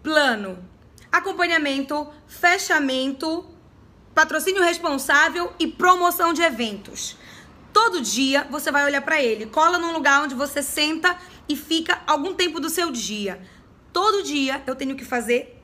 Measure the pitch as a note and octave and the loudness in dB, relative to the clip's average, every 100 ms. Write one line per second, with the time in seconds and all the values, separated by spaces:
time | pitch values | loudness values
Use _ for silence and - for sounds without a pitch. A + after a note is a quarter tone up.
0 | D4 D#4 C#4 A3 G3 F3+ F3+ - - - | 2 2 2 0 -6 -12 -18 -20 -20 -20
1 | - E4+ G4 F#4 F4 E4 D4 C#4 C4+ D4 | -2 -2 -2 -2 0 2 0 -2 -2 -4
2 | D4 - - - F4 F#4 - D#4+ C#4 C4 | -6 -14 -20 0 2 2 2 0 2 0
3 | C4+ C4+ D#4+ E4 F#4 - - - - _ | -2 -4 -4 -6 -8 -20 -20 -20 -20 _
4 | - - D#4 D#4 F#4+ F#4+ E4+ E4+ E4+ C4+ | -2 2 2 2 0 2 2 2 -2 -2
5 | - D4 D#4+ E4+ F4 - D#4+ - F4+ F4+ | 2 4 4 2 -6 -4 -6 2 4 6
6 | F4 F4 E4+ D#4 E4 A#3 A3+ G3+ - - | 4 2 0 2 0 0 -6 -8 -14 -12
7 | - - - - - - - G#4 A4+ F4+ | -14 -14 -20 -20 -20 -20 0 2 2 0
8 | G#3+ G#3 C4+ C4+ C#4 D4 D4+ C#4+ C#4+ C#4 | -4 -2 2 0 -2 -6 0 2 2 0
9 | C#4 D#4 B3 G#3 G#3+ D#4 D#4+ F4+ E4+ E4 | 0 0 0 -2 -4 2 2 2 -2 0
10 | C#4 C#4 D4 B3 C#4+ C#4+ C#4 - D4+ D#4+ | 2 2 0 -4 -4 -4 -4 -2 -2 0
11 | F4+ F4 - - - D4 - E4 D#4+ F4 | 0 -2 -10 -20 -8 -8 -2 -4 -2 -4
12 | - D4+ F4 F4 F4+ D#4+ D4+ - E4+ B3 | 0 0 0 -2 -2 -2 -6 -2 -4 -4
13 | G3+ G#3+ G3 F3+ - - - - - F4 | -8 -6 -8 -10 -18 -20 -20 -20 -8 0
14 | G4+ G4+ D4+ D4 C4+ C#4 C4+ B3+ C4+ C4+ | 2 0 -2 -2 -2 -2 -6 -6 -6 -8
15 | - B3 A3+ A#3+ - - | -6 -4 0 -2 -2 -20